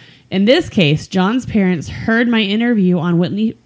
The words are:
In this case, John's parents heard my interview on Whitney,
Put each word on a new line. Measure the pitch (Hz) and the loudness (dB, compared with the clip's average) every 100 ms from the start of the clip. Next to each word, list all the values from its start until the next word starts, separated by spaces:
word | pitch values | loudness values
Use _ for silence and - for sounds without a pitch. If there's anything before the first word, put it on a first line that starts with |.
| - - - | -20 -20 -6
In | 196 | 0
this | 202 311 - | 4 2 2
case, | - 151 151 - | 0 2 0 -2
John's | 190 185 254 226 | -2 0 -2 -2
parents | 220 185 175 - | 0 0 -2 -6
heard | - - 226 240 | -8 -2 0 2
my | 226 | 0
interview | 196 214 240 220 180 180 | 0 0 0 2 2 0
on | 175 170 | 0 0
Whitney, | 175 196 220 - | 0 -2 -4 -6